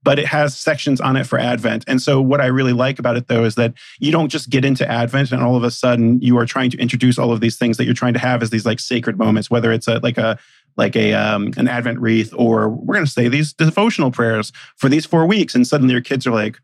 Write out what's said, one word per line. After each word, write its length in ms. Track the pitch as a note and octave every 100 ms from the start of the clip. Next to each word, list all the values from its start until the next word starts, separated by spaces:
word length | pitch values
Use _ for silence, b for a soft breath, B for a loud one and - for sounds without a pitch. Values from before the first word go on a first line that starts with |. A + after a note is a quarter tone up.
but 140 | C#3+ C#3+
it 80 | C#3+
has 300 | D#3 D3 -
sections 440 | - C#3+ D3 B2+
on 160 | C3 C3
it 80 |
for 140 | B2+ B2+
Advent. 460 | A#2+ A#2+ A#2 A2 -
And 120 | C3
so 220 | D3 C3+
what 180 | C3 C#3+
I 60 | B2+
really 260 | C3 C3
like 260 | B2 C3 C#3
about 180 | A#2+ A#2+
it, 100 | B2
though, 180 | A#2+
is 120 | A2+ A#2+
that 180 | A#2 B B B
you 140 | C#3+
don't 160 | E3 D3+
just 200 | D#3 B2+
get 160 | C3
into 240 | C#3 C3 -
Advent 440 | A#2 A#2 C3+ C#3
and 100 | B2+
all 140 | B2 B2+
of 80 |
a 60 | A#2+
sudden 520 | - B2+ A#2+ A#2 B2
you 160 | B2+ B2
are 80 | A#2
trying 240 | C3+ B2+
to 80 | B2
introduce 400 | A#2+ A2+ B2+ A#2+
all 140 | B2+
of 80 | A2+
these 180 | A2+ -
things 180 | A#2+ A2+
that 80 |
you're 80 | A#2+
trying 220 | B2 B2
to 60 | A#2
have 200 | B2+ B2
as 100 | A2+
these, 140 | A2+
like, 140 | A2 A2+
sacred 400 | - B2 A#2+ G2+
moments, 320 | A2 G#2+ G#2
whether 220 | A#2+ A2+
it's 160 | A2+ -
a, 100 | A2+
like 180 | A#2+ A#2+
a, 220 | A2+ - B B B -
like 180 | A2
a, 180 | A2+ G#2+
um, 400 | G#2+ G#2+ G#2 G2+ -
an 100 | A#2+
Advent 320 | A#2+ B2 A2
wreath, 340 | A#2 A2+ A2 -
or 320 | A#2+ A2 G#2+
we're 260 | A#2 -
gonna 120 | G3+ D3+
say 220 | - A#2+
these 240 | C#3 D3+
devotional 600 | - D#3+ F3 A3 - C3+
prayers 400 | B2 A#2 A2 G#2+ B B _
for 120 | C3+
these 160 | D3+
four 220 | D3+ E3 D#3+
weeks. 300 | G#3+ D3+ B2+
And 100 | B2
suddenly 260 | D3 B2+
your 80 | B2
kids 260 | - C3+ B2+
are 40 |
like 280 | A2+ G#2+ A2